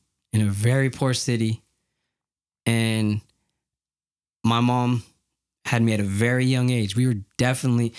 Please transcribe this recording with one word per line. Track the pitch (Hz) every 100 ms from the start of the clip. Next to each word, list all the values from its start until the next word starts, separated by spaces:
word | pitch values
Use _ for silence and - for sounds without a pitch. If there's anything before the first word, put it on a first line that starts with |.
| _ _ _
in | 110
a | 104
very | 101 117 135 135
poor | - 135
city. | 120 - 117 110 113 _ _ _ _ _ _ _ _ _ _
And | 117 113 113 110 107 107 - _ _ _ _ _ _ _ _ _ _ _
my | 113 117
mom | 123 123 123 120 - _ _ _ _ _
had | - 120
me | 113
at | 107
a |
very | 98 98 120 127
young | 127 127 123
age. | 123 101 104
We | 127
were | 104 - -
definitely, | 123 127 127 120 117